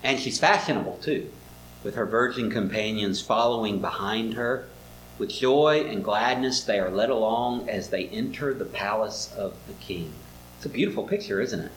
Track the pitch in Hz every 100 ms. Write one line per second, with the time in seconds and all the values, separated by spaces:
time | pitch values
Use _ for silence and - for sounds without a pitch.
0 | 127 131 127 - 160 202 - 113 - -
1 | - 151 - - - - - - 101 117
2 | 101 113 123 123 110 117 98 107 107 110
3 | 101 95 - 110 120 117 107 98 95 -
4 | 98 110 113 113 120 131 - - - -
5 | - - 98 - 127 139 151 151 - 107
6 | 101 104 120 127 131 127 - 104 92 95
7 | 113 120 110 117 123 120 - 104 - 92
8 | 90 110 135 - 143 131 - - 101 107
9 | 107 - - - 98 - - - - 90
10 | 80 - - - - - 143 113 202 -
11 | 104 202 - 98 127 90 78